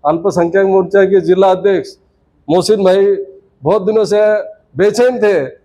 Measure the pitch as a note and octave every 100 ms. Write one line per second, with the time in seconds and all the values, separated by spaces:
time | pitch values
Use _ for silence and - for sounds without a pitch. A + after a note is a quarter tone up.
0 | D3 E3 F#3+ D#3+ E3+ F#3+ G3 F#3+ F3+ G3
1 | F#3+ F#3+ E3 F3+ G3 F#3 G3 F#3 B2+ -
2 | _ _ _ _ - F3 G3 G#3+ F#3 F#3+
3 | G3+ F#3+ - - _ _ C#3+ G#3 F#3 A3
4 | G3 G#3 G#3+ G#3+ - - _ B2+ G3+ G#3+
5 | B3 A#3+ G#3 F3+ C3 -